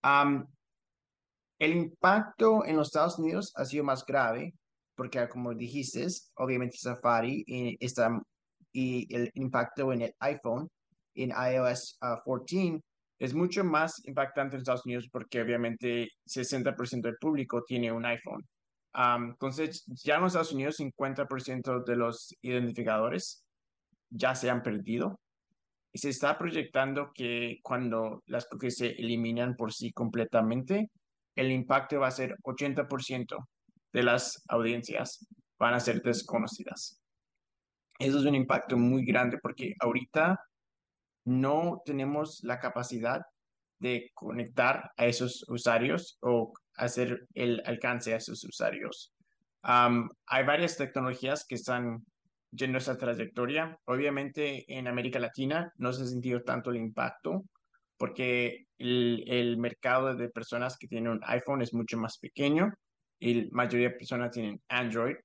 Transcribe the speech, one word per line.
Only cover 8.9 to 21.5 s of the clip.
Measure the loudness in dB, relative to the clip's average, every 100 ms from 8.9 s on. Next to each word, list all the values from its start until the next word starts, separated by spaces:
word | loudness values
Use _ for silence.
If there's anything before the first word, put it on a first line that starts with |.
| -2 -2
el | -2 -2
impacto | -2 -2 0 0 -2 0
en | 0
el | -2 -2
iPhone, | -2 -2 -2 -4 -6 _ _ _ _ -6
en | -4
I | 0 2 4
O | 2
S, | 0 -6 -6
ah, | -4 -4
fourteen, | -2 -4 -2 0 2 0 -6 _ _ _
es | -2
mucho | 2 2 2
más | 2 4 2 -2 -6
impactante | -2 -2 0 -2
en | -4
Estados | -2 -2 -2
Unidos | -6 -6
porque | -10 -6 -4
obviamente | 0 0 0 -2 -2 -2 -4 _
sesenta | _ -6 -4 -2 -2 -2
por | -4
ciento | -4 -4
del | -4
público | -2 -2 -2 -4
tiene | -2 -2 -2
un | -2 -2
iPhone. | -4 -6 -12 -14 _ _ _ _
Am, | 2 4 4 0
entonces, | -4 -6 -2 -4 -4 -14 -8
ya | 2
en | 4
los | 4
Estados | 2 0
Unidos, | -2 -2 -2
cincuenta | -6 -4 -4 -2 -4
por | -4
ciento | -6